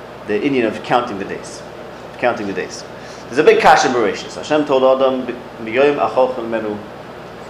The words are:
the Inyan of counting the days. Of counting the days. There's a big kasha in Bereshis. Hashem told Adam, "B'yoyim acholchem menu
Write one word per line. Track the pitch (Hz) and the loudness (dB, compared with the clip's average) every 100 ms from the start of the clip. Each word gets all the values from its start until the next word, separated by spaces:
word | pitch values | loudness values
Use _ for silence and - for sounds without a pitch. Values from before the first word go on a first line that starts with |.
| - - - | -16 -12 -4
the | |
Inyan | 104 143 131 113 | 0 0 2 0
of | - | -2
counting | - 127 104 98 | 0 0 0 -6
the | 92 | -8
days. | 80 - - - - - - - | -10 -12 -14 -16 -16 -16 -16 -16
Of | - | -2
counting | 123 113 101 | -2 0 -4
the | |
days. | 90 - - - - - - - | -6 -6 -10 -16 -16 -16 -16 -6
There's | 123 | 4
a | |
big | 185 - | 6 8
kasha | 190 151 143 | 8 6 6
in | |
Bereshis. | 123 101 90 - - | 2 2 0 -8 -8
Hashem | - 151 147 | 0 0 4
told | 131 | 4
Adam, | 131 131 135 131 123 117 - - 113 | 6 6 4 0 -4 -8 -12 -10 -2
"B'yoyim | 120 147 143 | 4 4 4
acholchem | - 127 127 123 113 | 2 2 2 0 -4
menu | 113 107 104 - - - - - - | -4 -4 -6 -10 -16 -16 -16 -16 -16